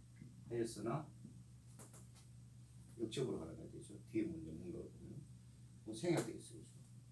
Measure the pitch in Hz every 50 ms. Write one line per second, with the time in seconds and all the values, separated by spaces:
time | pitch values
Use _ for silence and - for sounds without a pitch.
0 | - - - - - - - - - - 117 117 113 113 - 101 98 - 143 156
1 | - - - - - - - - - - - - - - - - - - - -
2 | - - - - - - - - - - - - - - - - - - - 113
3 | 117 - - - - 78 78 80 80 80 80 78 78 - - - - - - -
4 | - - - 165 - - 165 160 160 160 - - - 175 165 - - - - -
5 | - - - - - - - - - - - - - - - - - 110 - -
6 | - 175 160 - - - - - - - - - - - - - - - - -
7 | - -